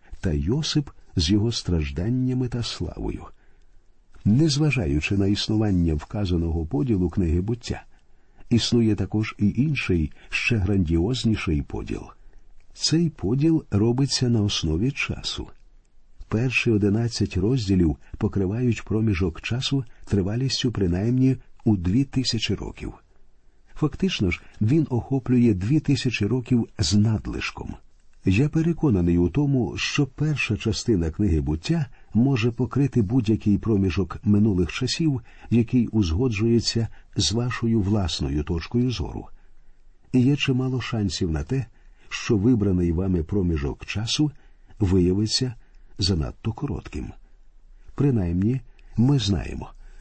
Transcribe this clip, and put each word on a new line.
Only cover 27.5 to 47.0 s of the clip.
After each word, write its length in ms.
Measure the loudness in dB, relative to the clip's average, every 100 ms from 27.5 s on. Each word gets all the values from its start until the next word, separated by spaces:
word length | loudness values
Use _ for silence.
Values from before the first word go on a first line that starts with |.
| -10 -12 -12 -18 -20 -20 -4 0
Я 220 | 2 2
переконаний 680 | 2 0 0 2 2 4 4
у 100 | 2
тому, 480 | 2 0 0 -2 -4
що 300 | -4 -2 -2
перша 500 | -2 -2 -2 -2 -2
частина 540 | -2 -2 0 0 0
книги 300 | 0 0 2
буття 460 | 0 -2 -2 -2 -2 -8 -2
може 360 | 2 4 4 0
покрити 520 | 0 -2 0 2 2
будь-який 560 | 2 2 2 0 2 0
проміжок 600 | 2 2 2 0 -4 -2
минулих 480 | 2 4 4 2 0
часів, 480 | -2 -4 0 0 0 -6 -18 0
який 360 | 2 4 2 2
узгоджується 1040 | 2 2 2 0 0 2 2 2 -2 -4 -8 -8 -4
з 160 | -2
вашою 480 | 0 -2 -2 0 2
власною 640 | 2 0 0 -2 -2 -2
точкою 460 | -2 -4 -2 -2 0
зору. 380 | -2 -6 -8 -12 -16 -20 -20 -20 -20 -20 -20 -2
І 80 | 2
є 160 | 2 2
чимало 440 | 0 -2 -2 -4
шансів 500 | -4 -2 -2 -2 -2
на 120 | -2
те, 240 | -2 -4 -4 -12 -20 -20 -14
що 280 | -8 0 2
вибраний 560 | 4 2 2 2 2
вами 300 | 0 0 -2
проміжок 640 | 0 0 0 0 -4 -6 -8
часу 460 | -6 -4 -2 -2 -4 -18 -20 -20 -4
виявиться 760 | 2 4 4 2 0 -2 -4 -6 -18 -20 -18 -4
занадто 540 | 0 0 -2 -6 -8
коротким. 600 | -6 -6 -6 -8 -10